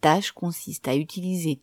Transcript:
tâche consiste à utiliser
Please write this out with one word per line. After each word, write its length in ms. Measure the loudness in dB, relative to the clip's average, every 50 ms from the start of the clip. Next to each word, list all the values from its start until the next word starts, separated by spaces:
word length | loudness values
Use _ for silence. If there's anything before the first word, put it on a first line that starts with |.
tâche 320 | 4 6 6 6 2 -2 -6
consiste 560 | -4 -4 -4 -4 -4 -10 -12 -12 -8 -2 0
à 80 | 0
utiliser 640 | 0 0 -2 -6 -6 -4 -2 -2 -2 0 -2 -2 -2